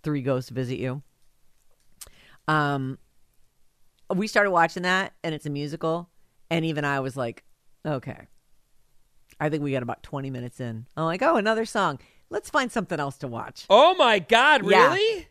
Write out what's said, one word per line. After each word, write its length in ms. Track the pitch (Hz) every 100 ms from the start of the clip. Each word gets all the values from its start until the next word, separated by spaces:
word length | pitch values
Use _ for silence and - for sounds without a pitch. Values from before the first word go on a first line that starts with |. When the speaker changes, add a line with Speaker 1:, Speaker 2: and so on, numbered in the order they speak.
Speaker 1:
three 180 | 156 147
ghosts 280 | 127 127 127
visit 300 | 127 123 131
you. 220 | 127 139 - _ _ _ _ _ _ _ _ - - - - - -
Um, 500 | 156 143 139 131 135 _ _ _ _ _ _ _ _ _ _ -
we 140 | 185 214
started 240 | 226 202
watching 320 | 175 165 185
that, 300 | 180 185 196 -
and 120 | 170 156
it's 100 | 151
a 40 |
musical, 600 | 143 147 160 165 170 175 _ _ _ -
and 160 | 165 160
even 180 | 151 143
I 140 | 139
was 160 | 135 131
like, 280 | 117 - - _ _ _ 156
"Okay." 420 | 139 131 - - - _ _ _ _ _ _ _ _ _ -
I 100 | 151
think 140 | 151
we 80 | 143
got 120 | 135
about 200 | 120 -
twenty 260 | - 143 135
minutes 300 | 123 123 -
in. 260 | 120 113 120 -
I'm 80 | 160
like, 160 | 185
"Oh, 140 | 285 302
another 300 | 202 220 226
song. 340 | 220 180 - _ _ -
Let's 180 | - -
find 220 | 302 254
something 280 | 226 180 160
else 180 | 139 -
to 80 | 135
watch." 380 | 117 - - -
Speaker 2:
Oh, 240 | 208 320 370
my 220 | 254 208
God, 480 | 160 226 277 285 196
Speaker 1:
Yeah. 200 | 190 -
Speaker 2:
really? 340 | 370 440 403 -